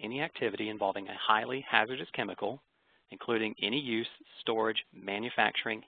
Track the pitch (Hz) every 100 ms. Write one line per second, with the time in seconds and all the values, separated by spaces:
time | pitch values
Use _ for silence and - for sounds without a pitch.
0 | 107 131 160 - 117 101 107 107 98 98
1 | 98 101 - 107 120 131 139 113 113 131
2 | - - 104 92 104 135 _ _ _ _
3 | _ 98 - 113 110 - 101 135 135 113
4 | 117 - - - - 113 110 107 - 95
5 | 98 101 117 - 107 - 117 110